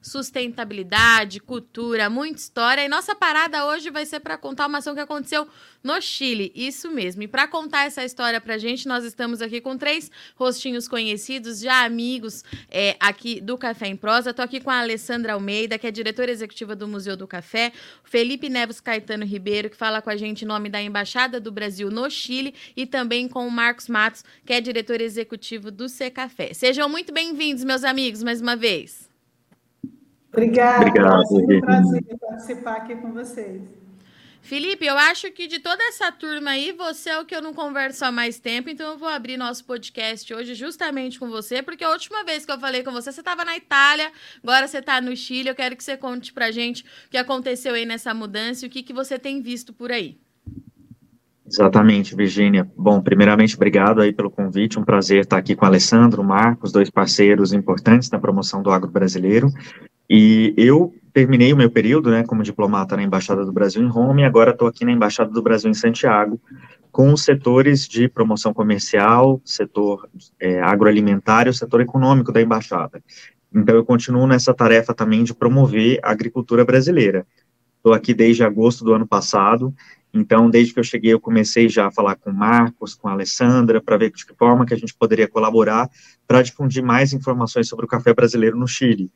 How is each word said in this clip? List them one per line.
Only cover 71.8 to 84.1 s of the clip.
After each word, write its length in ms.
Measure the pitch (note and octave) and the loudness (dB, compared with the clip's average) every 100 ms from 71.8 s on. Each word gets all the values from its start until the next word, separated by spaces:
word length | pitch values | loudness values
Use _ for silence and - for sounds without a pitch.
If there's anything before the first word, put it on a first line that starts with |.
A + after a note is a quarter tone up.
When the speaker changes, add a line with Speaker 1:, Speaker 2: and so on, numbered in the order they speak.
Speaker 3:
econômico 500 | A#2+ C3+ C3 C3+ A2+ | 2 2 4 4 4
da 80 | A2 | 2
Embaixada. 640 | A2+ A2 - F2+ D#2 - _ - - _ _ | 2 0 -2 -6 -6 -12 _ -20 -20 _ _
Então, 200 | G#2 G#2+ | 2 4
eu 100 | A2+ | 4
continuo 420 | A#2 A#2+ A#2+ B2 C3 | 4 0 2 2 4
nessa 280 | B2+ C3 | 4 2
tarefa 400 | B2 A2+ A2+ A2+ | 2 4 4 2
também 280 | A#2 A2 A2 | -2 0 2
de 120 | A#2 | 2
promover 640 | A#2 A#2+ C3+ B2+ G#2+ A#2 C3 | 0 2 4 4 4 2 2
a 100 | - | 0
agricultura 520 | G#2+ A2+ B2+ B2 A#2 | -2 -4 -6 0 4
brasileira. 640 | A#2+ B2+ C#3 F3 G#2 F#2+ - _ _ _ _ _ | 6 4 4 2 2 0 -6 _ _ _ _ _
Tô 100 | A2+ | 4
aqui 220 | A2 - | 4 2
desde 280 | A2 A2+ A2+ | 4 6 6
agosto 420 | A2+ G#2 A#2 A#2+ | 2 4 2 2
do 100 | A2+ | 2
ano 120 | A2 A2 | 2 2
passado, 680 | G2+ - G#2 G2 A#2+ B2+ C#3 - - _ | -2 0 2 2 2 -2 -8 -20 -20 _
então, 360 | A2 G#2 A2+ A#2 | -2 4 6 6
desde 240 | A#2 A#2 | 6 4
que 40 | B2 | 0
eu 60 | |
cheguei, 300 | A#2 A#2+ A2+ | -4 0 2
eu 40 | A2+ | 2
comecei 520 | - A2+ G#2 A#2+ A2+ | 2 0 2 2 2
já 160 | A2 G2+ | 2 0
a 40 | |
falar 260 | - G2+ F#2+ | 0 -2 -2
com 140 | - | -6
o 40 | |
Marcos, 600 | G2 G#2+ A#2 A#2 - G#2+ | -2 4 4 4 0 -14
com 140 | - G#2 | -10 -6
a 40 | |
Alessandra, 680 | G2 F#2+ - B2 B2+ A#2+ A2+ | -6 -6 0 2 4 4 2
pra 160 | - G#2+ | 2 0
ver 160 | A2 | 0